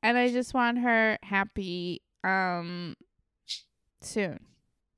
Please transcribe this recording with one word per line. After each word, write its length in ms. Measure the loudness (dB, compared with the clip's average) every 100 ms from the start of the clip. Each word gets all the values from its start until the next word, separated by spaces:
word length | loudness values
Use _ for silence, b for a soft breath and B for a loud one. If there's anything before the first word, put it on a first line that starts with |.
and 160 | 0 4
I 120 | 2
just 240 | 2 0
want 240 | 0 2 2
her 400 | 2 4 4 0
happy, 800 | -2 -2 -2 -4 -6 -4 -4 -6 _ _
um, 720 | 0 2 0 -2 -6 -8 -10 -12 _ _ _ _ -14 -12 -14 _ _ _
soon. 400 | -8 -2 -2 -4 -16 _ _ _ _